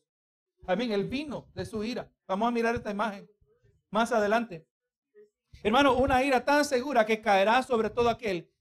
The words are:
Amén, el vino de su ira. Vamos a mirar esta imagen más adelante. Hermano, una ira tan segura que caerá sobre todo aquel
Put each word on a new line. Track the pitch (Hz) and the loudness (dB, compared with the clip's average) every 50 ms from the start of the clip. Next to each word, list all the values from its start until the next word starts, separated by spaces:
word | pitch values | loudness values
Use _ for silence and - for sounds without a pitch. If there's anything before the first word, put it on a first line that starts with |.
| _ _ _ _ _ _ _ _ _ _ _ _ - - | _ _ _ _ _ _ _ _ _ _ _ _ -6 -4
Amén, | 185 190 254 240 | -2 -2 -2 -2
el | 208 202 196 | -2 -2 -4
vino | - - 269 311 302 220 175 - _ - | -4 -4 -6 -6 -6 -10 -12 -12 _ -12
de | 185 185 | -10 -10
su | 185 - 214 208 | -8 -6 -8 -6
ira. | 220 247 208 - - _ _ _ - | -6 -6 -8 -10 -12 _ _ _ -6
Vamos | 190 196 220 240 | -4 -2 0 0
a | |
mirar | 240 233 226 226 233 | 0 0 -2 -2 -2
esta | 240 233 233 | -4 -6 -6
imagen | 202 196 214 226 196 202 175 - _ _ _ _ _ _ _ _ _ _ _ - | -6 -4 -4 -6 -6 -10 -16 -20 _ _ _ _ _ _ _ _ _ _ _ -6
más | - 208 233 233 | -2 -2 0 0
adelante. | 247 220 208 202 214 233 233 - 185 160 - _ _ _ _ _ _ _ _ _ _ - - _ _ _ _ _ - - - | 2 0 2 2 0 0 -2 -4 -12 -18 -18 _ _ _ _ _ _ _ _ _ _ -20 -20 _ _ _ _ _ -14 -6 -2
Hermano, | 226 214 262 285 277 247 - | 2 4 4 6 4 4 4
una | 254 269 277 254 262 | 2 2 2 2 2
ira | 285 262 240 240 | 2 0 0 2
tan | 277 285 294 294 | 2 2 2 2
segura | 294 285 247 247 294 277 240 214 | 2 0 -2 -2 0 2 2 2
que | 220 226 220 | 2 0 -2
caerá | - 220 202 190 196 214 226 254 247 | 0 2 4 4 4 4 4 2 2
sobre | - 262 220 220 208 | 0 -2 -2 -2 -2
todo | 214 247 240 233 | 0 0 0 0
aquel | 226 226 254 214 190 170 165 _ _ _ | 0 -2 -4 -6 -6 -6 -8 _ _ _